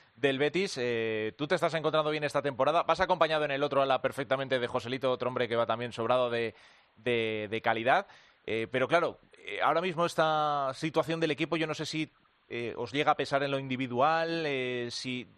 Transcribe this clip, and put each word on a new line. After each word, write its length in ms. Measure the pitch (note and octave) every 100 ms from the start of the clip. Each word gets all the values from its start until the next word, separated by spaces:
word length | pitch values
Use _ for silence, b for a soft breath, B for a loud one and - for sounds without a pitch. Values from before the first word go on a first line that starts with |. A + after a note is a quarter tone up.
| B -
del 220 | C#3 C3+
Betis. 380 | D3 E3 G3 C#3
Eh, 540 | B2 A#2 A2+ A2 A2 -
¿tú 80 | D3
te 80 |
estás 200 | F3 D#3+
encontrando 360 | D#3+ D3+ D3+ D3+
bien 140 | D#3
esta 180 | D3 D3
temporada? 400 | C#3+ B2 C3 E3
Vas 160 | D#3+ E3
acompañado 440 | F#3 F3 D#3+ D#3
en 80 | D3
el 100 | C#3
otro 200 | C#3+ C3+
ala 200 | C3+ B2+
perfectamente 560 | C3 A#2 B2+ C3+ C3+ C3
de 80 | A#2+
Joselito, 460 | A#2+ A#2+ B2+ C3
otro 160 | B2+ B2
hombre 180 | B2+ A#2
que 80 | A#2
va 100 | A#2
también 260 | A2+ A#2+
sobrado 360 | A2 A2+ B2+ B2
de, 260 | A#2 A2+ - b b b _
de, 500 | A#2 A#2 A2 A2 G#2+
de 120 | A2
calidad. 460 | A#2 A2+ A#2 E3+ G3+ B B B -
Eh, 200 | A2 A2+
pero 160 | B2+ B2+
claro, 300 | E3+ D3+ F2+ _ -
eh, 240 | - G2
ahora 200 | A2+ D#3+
mismo 240 | F#3 D#3+ E3+
esta 680 | - D#3+ D#3 D3+ C#3+ C3+
situación 460 | C3+ D#3+ D#3+ D3 E3
del 100 | D#3+
equipo 260 | D3 D#3 E3
yo 100 | D#3
no 80 |
sé 100 | D3+ D3+
si, 240 | D#3 D3+ _ _ _ -
eh, 260 | A#2 A#2 -
os 120 | A#2+
llega 200 | C#3+ D3
a 40 | D3+
pesar 260 | C3+ C#3
en 80 | C#3
lo 80 | C#3
individual, 840 | C3+ B2+ C3 A#2+ D3 D#3+ E3 E3 D3+
eh, 420 | C#3 B2+ B2 A#2+
si 380 | - C3 B2 -